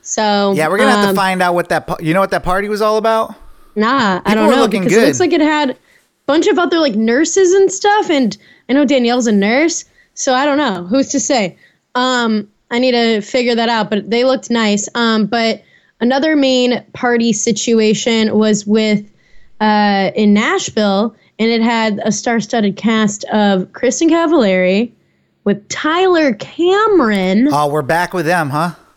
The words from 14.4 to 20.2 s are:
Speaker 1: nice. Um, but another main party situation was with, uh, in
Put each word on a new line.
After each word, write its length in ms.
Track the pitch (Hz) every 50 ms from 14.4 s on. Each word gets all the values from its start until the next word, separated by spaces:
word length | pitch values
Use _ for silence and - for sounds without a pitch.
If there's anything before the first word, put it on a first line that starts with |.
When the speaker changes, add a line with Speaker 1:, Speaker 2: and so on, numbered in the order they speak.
| - -
Speaker 1:
nice. 380 | 233 233 220 208 208 202 - - _
Um, 300 | 240 233 226 220 220 220
but 380 | 208 233 233 226 226 214 220 _ _ _ _ _ _ _ _
another 360 | 226 240 262 285 262 311 311
main 440 | 294 277 269 262 254 247 247 247 - - _ _
party 400 | - - 247 240 233 233 233 214
situation 1040 | - - 226 - - - - 233 220 220 214 220 208 - 240 226 226 220 214 -
was 280 | 214 214 214 214 208 208
with, 400 | 208 208 220 214 214 208 202 208 - _ _ _ _ - - - - - -
uh, 520 | 214 214 214 208 208 208 202 196 196 180 -
in 180 | -